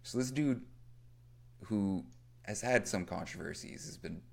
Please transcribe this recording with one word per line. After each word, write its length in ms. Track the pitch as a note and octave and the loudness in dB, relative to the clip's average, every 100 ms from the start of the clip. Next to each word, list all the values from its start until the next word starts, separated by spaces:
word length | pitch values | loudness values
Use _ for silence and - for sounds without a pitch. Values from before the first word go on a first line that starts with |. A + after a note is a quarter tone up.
So 160 | - B2 | -2 0
this 120 | B2+ | 2
dude, 320 | C3+ D3 A#2+ - - - - - - - - - - | 2 4 2 -2 -18 -20 -20 -20 -20 -20 -20 -20 -16
who 400 | - G#2+ G2 F#2 - - - - | 0 2 4 2 -2 -16 -20 -14
has 160 | - G#2 | -6 -2
had 260 | A#2+ B2 G#2 | 6 4 6
some 160 | G2 | 0
controversies, 800 | F2+ F2+ - - D#2+ - - - D3+ | 0 -2 -4 -6 -6 -6 -8 -10 -10
has 100 | - | -8
been 260 | E2+ - - | -8 -8 -10